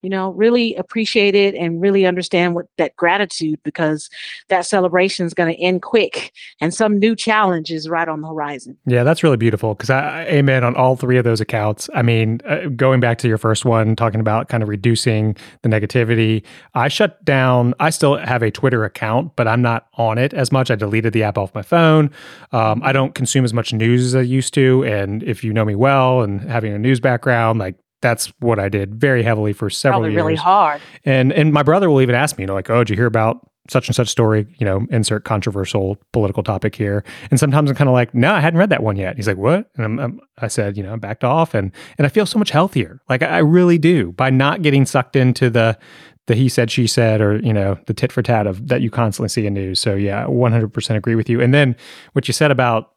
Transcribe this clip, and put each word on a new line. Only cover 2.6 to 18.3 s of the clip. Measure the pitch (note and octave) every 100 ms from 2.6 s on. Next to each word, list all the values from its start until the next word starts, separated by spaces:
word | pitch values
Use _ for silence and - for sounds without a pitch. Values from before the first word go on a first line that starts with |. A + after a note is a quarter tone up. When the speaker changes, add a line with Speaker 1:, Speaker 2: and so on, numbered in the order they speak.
| - -
Speaker 1:
that | D#3+
gratitude, | - E3+ F#3+ G3+ - D#3 D3+
because | D3+ - D#3 D3+ - - - - _
that | F#3
celebration | F3+ G3+ F3+ F3+ F#3+ - F3
is |
gonna | - E3
end | E3 F3+ F3+
quick | - A#3 F#3+ - - - - _
and | D#3
some | E3+ A3 G3+
new | G#3+ A3
challenge | - G#3+ G3+ F3 D#3
is | E3 D#3
right | E3 E3
on | D#3
the | D#3
horizon. | D#3 D3 C#3 A#2+ - -
Speaker 2:
Yeah, | B2
that's | B2+ D#3+
really | D#3+ B2+
beautiful, | A2+ G#2+ A2
'cause | G#2 -
I, | C3 D3+ D3
I | E3
amen | D#3 C#3 C3
on | A#2+ B2+
all | B2+
three | C3 B2+ B2+
of |
those | A#2 A2+
accounts. | A2 A2+ G#2+ G#2+ -
I | -
mean, | A#2 A2+ A2 A2+ -
uh, | D#3 F3 B2
going | C3 C3
back | A#2+ A#2
to | B2
your | A2
first | A2+ A2
one, | B2 A2+ A2 A2
talking | A#2 G#2+
about | A2 A2 -
kind | A#2+
of | G#2+
reducing | G#2 A#2+ A2+ - G#2+ G#2+ G#2 - -
the | A#2
negativity, | G#2+ G#2 C3 A2+ A#2 A2 A2 - - -
I | B2 C3
shut | - G#3+ _
down, | - C3+ C3 B2+ A#2+ B2
I | D#3
still | D#3+ D3 C#3+
have | -